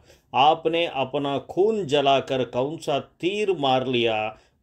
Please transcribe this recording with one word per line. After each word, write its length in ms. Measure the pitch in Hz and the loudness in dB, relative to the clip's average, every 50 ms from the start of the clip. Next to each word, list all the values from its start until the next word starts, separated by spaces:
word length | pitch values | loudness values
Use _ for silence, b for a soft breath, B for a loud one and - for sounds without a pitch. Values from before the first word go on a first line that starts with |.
| b b b b b b - | b b b b b b 2
आपने 520 | 120 135 151 160 160 - 160 165 165 170 | 4 4 4 4 2 0 -2 -2 -2 -2
अपना 520 | 165 - 139 131 123 127 147 143 143 139 131 | -2 -2 -4 -4 -4 -4 -4 -4 -4 -4 -6
खून 460 | - - - 170 190 220 226 214 190 | -6 -6 -2 0 2 2 0 -2 -2
जलाकर 580 | 135 135 147 135 139 139 135 120 - 139 131 123 | 0 0 2 4 4 4 2 2 0 -2 -2 -2
कौन 340 | 120 - 123 131 143 160 156 | -2 -2 -4 -4 -4 -4 -8
सा 220 | - - 147 135 | -6 -4 -4 -4
तीर 520 | - - _ _ - 175 202 208 214 190 | -4 -8 _ _ -4 -4 -2 -2 0 -2
मार 360 | 190 160 143 135 131 131 123 127 | -2 0 2 2 2 2 2 0
लिया, 500 | 131 120 117 113 110 107 107 110 110 b b b b b | 0 0 2 2 0 0 -2 -4 -8 b b b b b